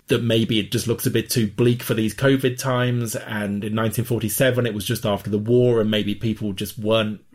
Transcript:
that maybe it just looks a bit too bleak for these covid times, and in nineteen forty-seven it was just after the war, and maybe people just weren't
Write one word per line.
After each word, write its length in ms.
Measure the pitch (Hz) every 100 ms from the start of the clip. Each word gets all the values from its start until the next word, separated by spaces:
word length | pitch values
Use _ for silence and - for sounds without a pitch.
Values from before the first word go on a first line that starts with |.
| -
that 140 | 123
maybe 380 | 120 113 113 113
it 140 | 98
just 140 | 110 -
looks 180 | 113 127
a 60 |
bit 180 | 113 107
too 180 | 123 107
bleak 340 | - 120 123
for 120 | -
these 200 | 113 110
covid 440 | - 135 135 131 123
times, 580 | 135 123 123 123 113 117
and 480 | - 107 101 101
in 100 | 104
nineteen 300 | 110 110 113
forty-seven 640 | 113 117 110 - 135 123 120
it 80 |
was 120 | 104 95
just 200 | - 110
after 240 | 101 -
the 80 | 104
war, 420 | 107 123 123 113
and 100 | 107
maybe 260 | 107 104 104
people 360 | 117 104 107
just 260 | 95 104 -
weren't 440 | 104 113 107 107 _